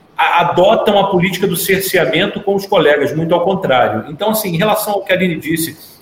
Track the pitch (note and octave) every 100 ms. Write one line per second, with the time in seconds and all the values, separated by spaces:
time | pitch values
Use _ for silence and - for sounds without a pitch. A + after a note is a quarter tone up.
0 | _ - D#3+ F3 E3 E3+ F#3+ G3 - G3+
1 | F#3+ F3+ F#3 F3+ F#3+ E3+ - F#3 - F3+
2 | C#3+ D3+ G3 G#3 - G3+ - G3 D3 D3
3 | C#3+ D#3 E3 F3 F3+ F#3 C3 B2+ A2+ G#2+
4 | - D#3 G#3 G#3+ F#3+ E3 G#3+ G3 G#3+ G3+
5 | F#3+ F3+ F#3 D3 C3+ E3 D#3+ - - -